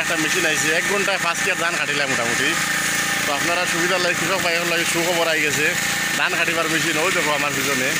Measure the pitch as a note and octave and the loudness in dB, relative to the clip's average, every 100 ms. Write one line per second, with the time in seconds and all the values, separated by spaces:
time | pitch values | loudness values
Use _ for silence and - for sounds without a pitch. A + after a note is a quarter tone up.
0 | E3 E3 D#3 F3+ E3 D3+ D3+ E3 F3+ G3+ | 0 0 0 0 2 2 2 2 2 0
1 | G3 F#3 E3+ E3 F#3+ E3+ E3 D#3+ C#3+ C#3+ | 0 0 0 0 0 0 0 0 0 0
2 | C3+ B2 A#2 A#2 C#3 E3 - - - - | 0 0 0 0 0 0 -2 -2 0 0
3 | - - D3 C#3+ D#3 F3 F3+ F3 F3 F#3 | 0 -2 0 0 0 0 0 0 0 2
4 | F3 F3 E3+ F#3+ F3 E3 E3+ E3+ D#3+ E3+ | 0 0 0 0 0 0 0 0 0 0
5 | E3+ E3+ E3 D#3 D3+ C3+ D#3 E3 - - | 0 0 2 2 0 2 0 0 -2 -2
6 | - - D#3+ E3+ E3+ E3 D#3+ D#3+ D#3+ D3+ | -2 0 0 0 0 0 0 0 0 0
7 | F3+ F3 D3+ C#3+ C#3+ C#3 C3+ C3 C3 | 0 0 0 0 0 -2 -2 0 0